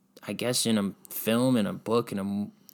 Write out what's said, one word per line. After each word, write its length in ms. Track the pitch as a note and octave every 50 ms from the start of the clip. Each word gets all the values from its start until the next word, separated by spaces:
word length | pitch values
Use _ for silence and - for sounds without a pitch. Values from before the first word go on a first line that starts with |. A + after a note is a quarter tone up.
| _ _ - - -
I 60 | -
guess, 340 | G2+ - A2+ A#2+ B2+ - -
in 120 | A#2 A2 G#2+
a 140 | G2 F#2+ - - - -
film, 480 | - - - A2 A2+ A#2+ B2+ C3 B2+
in 100 | A2+ G2+
a 60 | F#2
book, 400 | F#2 F#2+ - G#2 A2 A#2+ A#2 -
in 60 | A2 G2
a 40 |
m-, 300 | F#2+ G2+ G2+ G2+ G2+ - - _ _ -